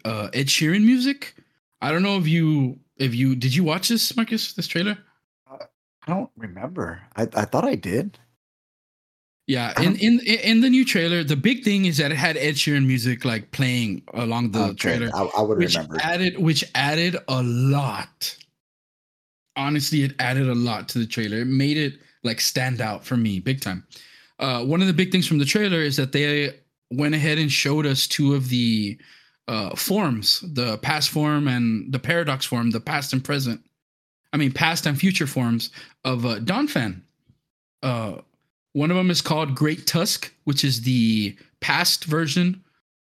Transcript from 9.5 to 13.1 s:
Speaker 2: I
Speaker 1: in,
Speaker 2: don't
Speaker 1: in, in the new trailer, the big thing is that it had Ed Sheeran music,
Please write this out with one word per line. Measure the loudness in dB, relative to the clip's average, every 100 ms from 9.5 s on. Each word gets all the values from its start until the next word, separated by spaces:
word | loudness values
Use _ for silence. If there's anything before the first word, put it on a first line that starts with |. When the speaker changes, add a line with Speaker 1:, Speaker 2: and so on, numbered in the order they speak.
| -2 0 2
Speaker 2:
I |
Speaker 1:
in, | 2
Speaker 2:
don't | 2
Speaker 1:
in, | 4 4
in | 2 0 4 4
the | 6
new | 4 4
trailer, | 2 2 0 0
the | 0
big | 2 0 0
thing | 2 2
is | 2
that | 0
it | 0
had | 0 0
Ed | -2 0
Sheeran | 2 2 4
music, | 2 0